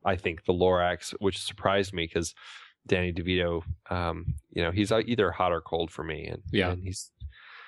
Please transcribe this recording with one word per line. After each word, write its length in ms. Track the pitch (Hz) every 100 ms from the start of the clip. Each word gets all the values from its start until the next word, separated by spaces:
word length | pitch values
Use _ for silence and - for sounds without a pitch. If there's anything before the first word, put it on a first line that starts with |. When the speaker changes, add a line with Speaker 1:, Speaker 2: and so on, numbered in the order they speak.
Speaker 1:
I 120 | - 90
think, 280 | 92 85
the 80 | -
Lorax, 640 | 90 92 90 87 87 - -
which 180 | 98 92
surprised 540 | - - - 98 95
me 120 | 92 82
'cause 280 | - 82 - - - - _ -
Danny 260 | 92 90
DeVito, 500 | 87 87 90 87 85 - - -
um, 440 | 90 85 85 82 - _
you 120 | -
know, 100 | 85
he's, 200 | 95 101
uh, 100 | 110 117
either 240 | 113 92
hot 200 | 85 90
or 80 | 85
cold 280 | - 82 85
for 140 | -
me. 220 | 80 73 76
And, 160 | 78 -
Speaker 2:
Yeah. 180 | - 90
Speaker 1:
and 100 | 90
he's, 260 | 92 95 - - - - - -